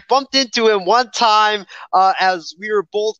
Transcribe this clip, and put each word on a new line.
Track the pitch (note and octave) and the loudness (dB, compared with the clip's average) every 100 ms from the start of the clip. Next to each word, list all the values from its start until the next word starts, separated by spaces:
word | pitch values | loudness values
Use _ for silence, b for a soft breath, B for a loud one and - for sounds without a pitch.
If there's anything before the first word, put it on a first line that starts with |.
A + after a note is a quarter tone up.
| - | 0
bumped | C4 C4+ C4+ | -2 0 -2
into | B3+ B3 A3 | -2 0 0
him | G#3 F3+ | 2 2
one | A3+ B3+ | 0 0
time, | - A#3 G#3+ G#3+ G#3 F#3 B B | 0 2 2 2 -2 -8 B B
uh, | F#3 F#3+ D#3 | 2 2 2
as | F#3 F3+ D#3 D#3+ | 0 -2 -6 -14
we | G#3 | -4
were | G#3+ E3+ | -4 -4
both | G#3 G#3+ | -4 -6